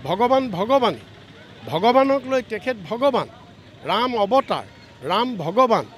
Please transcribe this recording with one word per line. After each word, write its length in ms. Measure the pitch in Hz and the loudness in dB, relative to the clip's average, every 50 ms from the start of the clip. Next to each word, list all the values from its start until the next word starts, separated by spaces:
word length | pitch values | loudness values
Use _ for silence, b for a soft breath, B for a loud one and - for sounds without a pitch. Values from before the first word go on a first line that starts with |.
| 127 | -4
ভগৱান, 460 | 131 170 190 233 247 262 269 262 254 | -4 -2 0 2 2 2 2 0 -2
ভগৱানে, 520 | 190 165 196 226 269 277 247 220 156 110 - - - - - - - - - - - - - - | -4 -4 -2 2 2 2 2 2 -2 -2 -10 -20 -20 -20 -20 -20 -20 -20 -20 -20 -20 -18 -12 -6
ভগৱানক 540 | 143 160 185 233 247 269 269 277 269 277 247 254 | -4 0 2 4 4 4 4 4 2 0 -2 -2
লৈ 140 | 262 262 | -4 -4
তেখেত 360 | 247 - 226 208 - 262 262 214 180 147 | -2 -4 -10 -8 -6 -6 -6 -6 -6 -8
ভগৱান, 380 | 214 233 254 285 254 214 156 - - - - - - - - - - - - | -6 0 0 0 0 0 -4 -4 -10 -20 -20 -20 -20 -20 -20 -20 -20 -16 -6
ৰাম 300 | 147 175 208 240 254 247 | -2 -2 0 0 0 0
অৱতাৰ, 500 | 226 202 196 233 269 247 - 202 143 104 - - - - - - - 127 | 0 0 2 2 0 2 0 -4 -6 -6 -12 -18 -20 -20 -20 -20 -14 -6
ৰাম 320 | 139 175 208 240 254 247 | -2 -2 0 0 -2 -4
ভগৱান 500 | 196 151 156 180 226 262 240 226 185 131 - - | -6 -6 -4 2 2 4 4 4 0 0 -4 -10